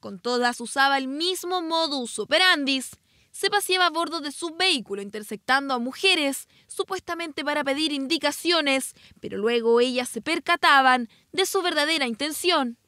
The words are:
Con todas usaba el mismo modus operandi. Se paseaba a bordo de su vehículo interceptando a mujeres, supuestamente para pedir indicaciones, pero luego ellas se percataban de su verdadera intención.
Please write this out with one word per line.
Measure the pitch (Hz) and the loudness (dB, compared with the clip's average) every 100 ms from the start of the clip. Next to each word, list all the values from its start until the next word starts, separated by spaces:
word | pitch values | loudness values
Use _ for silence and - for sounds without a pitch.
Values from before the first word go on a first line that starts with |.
Con | 214 202 | -14 -8
todas | 233 247 240 240 | -2 0 0 -2
usaba | 233 - 277 277 | -8 2 2 2
el | 262 | -2
mismo | 285 339 370 359 370 | -4 -4 -4 -2 -4
modus | 330 330 320 277 240 - | 0 0 0 -2 -6 -6
operandi. | 208 302 370 330 277 269 247 - _ _ _ | 0 4 4 4 2 -2 -4 -16 _ _ _
Se | - 392 | -4 0
paseaba | 403 - 370 359 | 0 0 2 2
a | |
bordo | 311 339 330 | 0 -4 -4
de | 285 | -8
su | 269 339 | -8 -8
vehículo | 320 370 262 202 196 | -2 0 0 -4 -10
interceptando | 202 208 208 214 - 269 277 | -8 -12 -10 -12 0 0 2
a | 254 | -2
mujeres, | 240 262 381 359 285 269 - _ _ | -4 0 2 2 0 -2 -10 _ _
supuestamente | - 381 370 - 339 339 285 | -8 -6 -6 -8 -8 -6 -6
para | 294 294 | -4 -2
pedir | 277 269 311 | -2 0 0
indicaciones, | 285 269 320 285 285 330 339 285 269 - - - _ | -2 -2 0 -2 -2 0 2 2 0 -2 -12 -20 _
pero | - 190 | -10 -4
luego | 208 240 226 233 | 0 0 4 4
ellas | 247 247 247 | 4 0 -4
se | 233 | -6
percataban | 247 330 - 339 349 285 262 254 233 _ _ | -4 -4 0 2 6 6 6 4 0 _ _
de | - 370 | -2 0
su | 392 | 2
verdadera | 359 311 294 320 262 | 0 0 0 0 -2
intención. | 220 285 302 349 339 254 233 | -2 -4 -2 2 2 0 -6